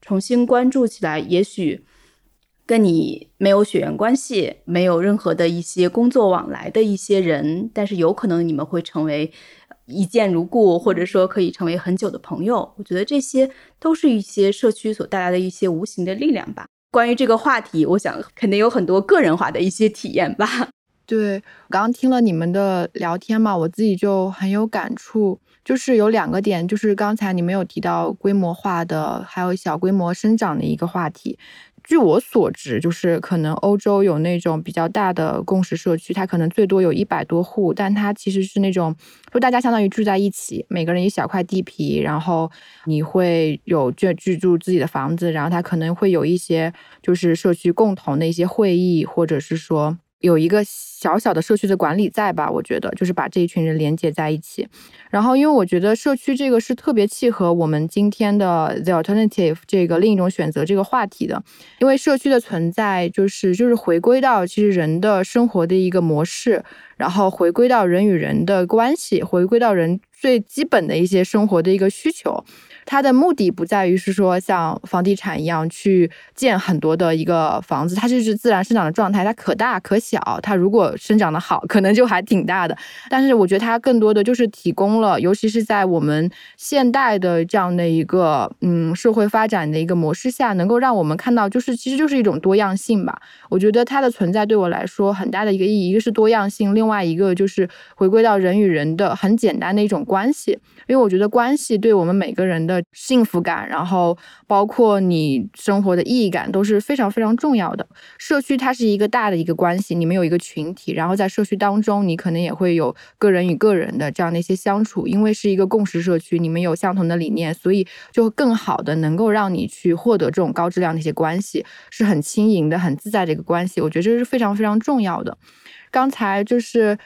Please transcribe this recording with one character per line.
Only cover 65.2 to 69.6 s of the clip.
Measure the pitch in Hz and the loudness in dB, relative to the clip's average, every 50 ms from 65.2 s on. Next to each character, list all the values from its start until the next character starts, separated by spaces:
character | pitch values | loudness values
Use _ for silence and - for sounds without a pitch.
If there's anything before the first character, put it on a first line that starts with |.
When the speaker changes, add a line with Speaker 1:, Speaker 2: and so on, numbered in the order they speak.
| 190 | 0
Speaker 2:
生 | - - 240 240 233 | 0 0 2 2 2
活 | - 185 165 170 | 2 0 0 2
的 | 185 | 2
一 | 190 190 180 | 0 0 2
个 | 175 185 | 0 0
模 | 175 165 156 147 165 | 0 2 0 0 -2
式， | - - - - 247 202 165 - - - - - - - - | -2 -6 -4 0 0 0 0 -2 -8 -16 -20 -20 -20 -8 -6
然 | - 156 | -4 -2
后 | 175 202 196 190 | 0 0 0 0
回 | 190 - 175 170 | 0 2 0 2
归 | 175 - 240 254 | 4 4 2 4
到 | 247 226 196 | 4 4 2
人 | 180 175 180 208 | 2 2 2 2
与 | 214 | 2
人 | 185 160 151 143 143 147 175 | 2 2 0 -2 -2 -2 0
的 | 180 196 185 180 | 0 0 0 0
关 | 180 214 226 233 254 311 | 2 2 2 2 2 0
系， | - - - - - | -2 -2 -2 -2 -2
回 | - - - 175 180 | -2 0 0 0 2
归 | 190 233 | 2 2
到 | 233 | 2